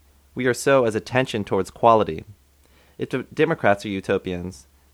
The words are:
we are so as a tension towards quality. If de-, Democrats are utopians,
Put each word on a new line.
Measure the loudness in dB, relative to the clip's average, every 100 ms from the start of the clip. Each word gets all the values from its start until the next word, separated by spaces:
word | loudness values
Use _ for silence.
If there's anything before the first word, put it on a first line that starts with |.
| _ _ _
we | -4 -2
are |
so | 0 2 4 2
as |
a | -2
tension | -2 -2 -2 -4
towards | -2 -2 -2
quality. | 0 4 4 2 -6 -12 -20 _ _ _ _ _ -12
If | -8
de-, | -8 -6
Democrats | -2 0 2 2 2
are | -2
utopians, | -6 -2 -2 -2 -8 -10 -14 _ _ _